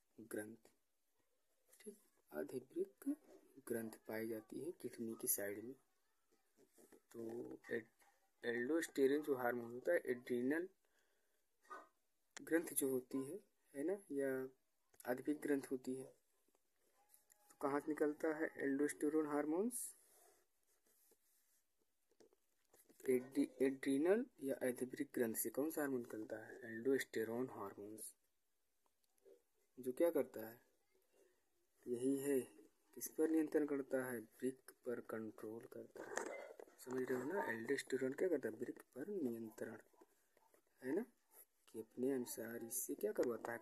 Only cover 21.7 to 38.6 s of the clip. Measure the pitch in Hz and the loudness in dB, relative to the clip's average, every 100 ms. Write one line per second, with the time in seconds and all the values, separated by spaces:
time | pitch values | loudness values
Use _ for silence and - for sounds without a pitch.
21.7 | _ _ _ _ _ - _ _ _ _ | _ _ _ _ _ -20 _ _ _ _
22.7 | - - - - 127 127 143 139 - 135 | -20 -20 -4 4 4 4 2 2 4 2
23.7 | 135 139 139 165 214 277 - 135 - 127 | 4 2 6 6 6 4 -4 -4 0 0
24.7 | 120 127 - 143 - 117 107 117 127 156 | 0 -2 -4 -4 2 2 2 -2 0 0
25.7 | 156 143 127 117 110 107 110 110 - 113 | 0 0 0 -2 -8 -6 -8 -8 -12 -10
26.7 | 113 123 131 - 117 110 117 127 110 98 | -2 4 4 2 -2 0 0 -2 -4 -8
27.7 | - 104 110 - - _ _ _ _ _ | -8 -12 -10 -14 -16 _ _ _ _ _
28.7 | _ _ _ _ _ - - _ _ _ | _ _ _ _ _ -20 -20 _ _ _
29.7 | - 127 127 170 156 120 113 110 113 _ | -8 -2 2 4 4 0 -4 -10 -14 _
30.7 | _ _ _ _ _ _ _ _ _ _ | _ _ _ _ _ _ _ _ _ _
31.7 | _ - 120 131 139 139 135 123 - - | _ -4 0 2 2 2 0 0 -10 -20
32.7 | _ _ 123 - - 160 160 151 160 147 | _ _ -12 -6 2 4 4 4 4 2
33.7 | 139 135 131 127 120 110 - 131 131 - | 0 0 -2 -2 -4 -8 -4 -4 -4 -10
34.7 | - 127 120 113 113 110 - 110 113 117 | -12 -6 -6 -4 -6 -6 -8 -8 -10 -10
35.7 | 117 113 - - - - - - - - | -14 -14 -12 -6 -6 -6 -8 -12 -14 -18
36.7 | - 127 131 127 127 131 196 - 113 117 | -16 -6 -2 0 -2 0 0 0 -2 0
37.7 | 139 - 131 131 135 185 151 117 110 | -2 0 0 0 2 2 2 0 -4